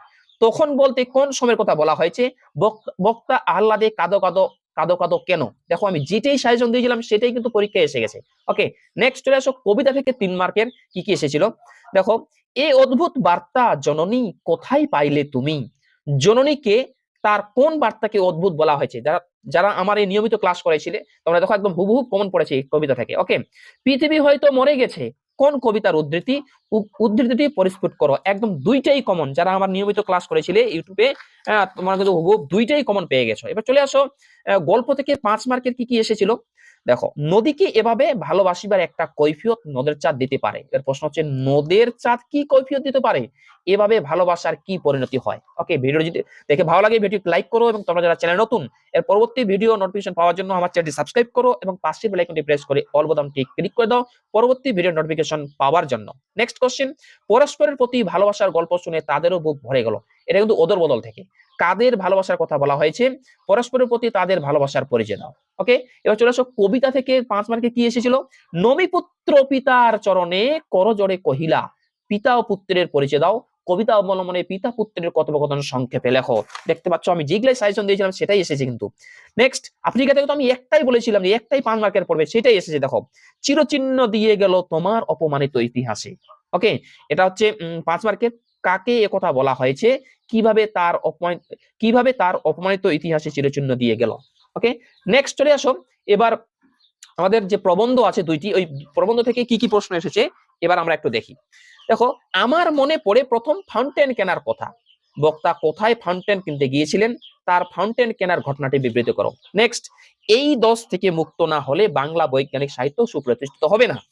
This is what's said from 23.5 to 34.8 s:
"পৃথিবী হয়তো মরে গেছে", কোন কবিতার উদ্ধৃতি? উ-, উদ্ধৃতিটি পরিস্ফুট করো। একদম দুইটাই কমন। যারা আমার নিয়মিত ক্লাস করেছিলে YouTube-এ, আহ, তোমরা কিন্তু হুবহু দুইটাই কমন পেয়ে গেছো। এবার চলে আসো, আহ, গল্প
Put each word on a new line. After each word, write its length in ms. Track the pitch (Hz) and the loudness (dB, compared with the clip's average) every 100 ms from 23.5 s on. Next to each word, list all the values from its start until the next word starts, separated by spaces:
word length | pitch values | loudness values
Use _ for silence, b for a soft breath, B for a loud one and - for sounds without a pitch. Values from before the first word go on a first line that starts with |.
| b b b | b b b
"পৃথিবী 340 | 254 269 302 311 | -2 0 2 2
হয়তো 340 | 285 285 294 | 4 4 2
মরে 240 | 262 262 277 | 4 2 2
গেছে", 360 | 226 185 117 - _ - | -2 -4 -10 -12 _ 0
কোন 220 | 269 285 | 0 2
কবিতার 360 | 247 214 202 | 0 0 0
উদ্ধৃতি? 480 | 156 151 165 175 277 b b _ | 0 -2 -4 -2 -4 b b _
উ-, 160 | 214 208 - | -4 -4 -2
উদ্ধৃতিটি 480 | 214 214 240 233 294 | 0 2 2 2 0
পরিস্ফুট 440 | - 185 185 175 - | 0 -2 -2 -6 0
করো। 180 | 147 139 | 0 0
একদম 260 | 185 196 226 | -2 -2 -4
দুইটাই 480 | 156 139 269 294 277 | -2 0 2 2 2
কমন। 300 | 233 175 135 | 0 -2 -2
যারা 180 | 139 180 | -2 0
আমার 180 | 190 190 | 0 -2
নিয়মিত 300 | 190 202 208 | -2 -2 -2
ক্লাস 240 | 202 180 - | -2 -2 0
করেছিলে 340 | 160 156 190 | -2 0 0
YouTube-এ, 500 | 240 165 160 190 247 277 B B - | 0 -2 -6 0 0 -2 B B -2
আহ, 200 | 214 190 190 | 0 0 -2
তোমরা 200 | 185 190 | -2 0
কিন্তু 160 | 196 | 2
হুবহু 340 | 175 160 214 139 | 2 2 2 2
দুইটাই 360 | 190 233 294 | 0 2 0
কমন 240 | 247 196 165 | 0 -2 0
পেয়ে 200 | 131 113 | 0 0
গেছো। 220 | 107 117 | -4 -6
এবার 140 | 185 | -6
চলে 180 | 226 269 | 0 2
আসো, 200 | 277 269 269 - b b - | 2 2 0 -4 b b 0
আহ, 120 | 196 | 0
গল্প 360 | 156 226 | 2 2